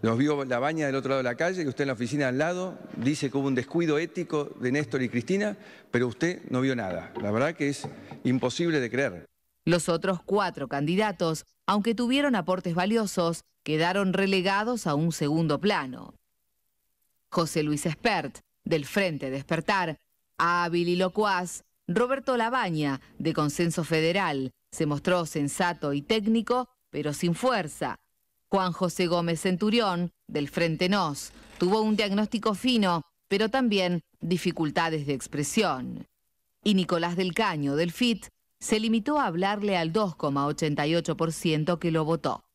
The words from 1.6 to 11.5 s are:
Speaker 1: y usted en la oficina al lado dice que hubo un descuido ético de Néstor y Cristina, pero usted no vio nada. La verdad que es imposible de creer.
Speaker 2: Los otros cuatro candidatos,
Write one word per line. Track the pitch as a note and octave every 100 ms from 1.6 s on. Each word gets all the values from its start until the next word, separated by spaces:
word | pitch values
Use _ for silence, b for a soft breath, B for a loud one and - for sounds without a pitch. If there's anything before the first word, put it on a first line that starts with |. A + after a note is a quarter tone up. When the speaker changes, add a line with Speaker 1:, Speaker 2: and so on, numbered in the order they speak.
Speaker 1:
y | D#3
usted | A#2+
en | C#3
la |
oficina | A#2+ A#2+ D3 C3+
al | B2+
lado | D#3 F3+ F#3 E3+ - -
dice | A#2+ D3+ C#3
que | C#3
hubo | C#3
un | B2+
descuido | A#2 E3+ E3+ D3
ético | E3+ - F3 D3+ C#3+ -
de | B2
Néstor | C#3 D3+ C#3
y | B2
Cristina, | B2 A#2 F#3+ G#3 G3+ B B B
pero | A#2+ B2
usted | A2+ E3 F3+ -
no | B2+
vio | C3+ B2+
nada. | G2 E2+ E2+ -
La | G2+
verdad | G#2+ C#3+
que | E3 C#3+
es | C#3 C#3+ B B B
imposible | B2+ B2+ B2 A#2+ E3+ D#3
de | A#2+
creer. | B2 C#3 F2 D#2 _ _ _ -
Speaker 2:
Los | E3+ F3
otros | E3 F#3 F3+
cuatro | - G3+ F#3+ - C3+
candidatos, | C#3 D3 F#3 G#3+ F3+ E3+ D#3 -